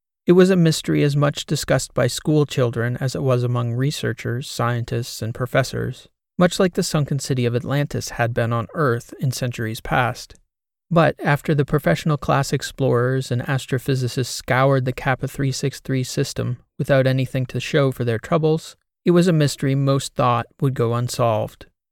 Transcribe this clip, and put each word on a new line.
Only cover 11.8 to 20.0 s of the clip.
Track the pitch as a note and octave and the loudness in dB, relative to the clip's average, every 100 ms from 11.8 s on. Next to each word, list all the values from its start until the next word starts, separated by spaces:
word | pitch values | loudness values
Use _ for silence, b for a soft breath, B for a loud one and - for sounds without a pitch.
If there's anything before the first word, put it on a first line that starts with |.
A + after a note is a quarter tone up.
| - C#3+ E3 D3 | 0 0 0 -2
class | - C#3 C#3 | 0 0 0
explorers | C#3+ - - C3+ A#2+ B2 C3 C3 | -4 -6 -2 0 2 2 0 -2
and | A#2+ | -4
astrophysicists | - C3+ - B2+ - C3 B2 - B2 | -2 -4 -2 -4 -2 -2 -2 -4 -4
scoured | - - B2+ C3+ C#3 C3 | -6 -2 2 4 2 0
the | |
Kappa | - C3+ B2+ C3 | -4 -2 -2 -4
three | - C#3 | -4 -4
six | B2+ C#3 - | -2 -4 -6
three | - C3 | -4 -4
system | B2+ - C#3 - A#2+ B2 _ - | -2 -2 -4 -4 -6 -6 _ -6
without | C#3 C3+ B2+ | 2 4 4
anything | C3 B2+ C3 B2+ | 2 0 -2 -4
to | B2+ | -4
show | - D#3 C3+ | -2 2 2
for | B2+ | 0
their | A#2+ A2+ | -2 -2
troubles, | - E3+ D#3 D#3+ - - _ _ - | -2 0 2 0 -4 -18 _ _ 2
it | |
was | E3+ F3+ | 4 6
a | |
mystery | D#3+ C#3+ - C#3+ | 4 2 0 -2
most | C3+ C#3 C3+ | 2 2 0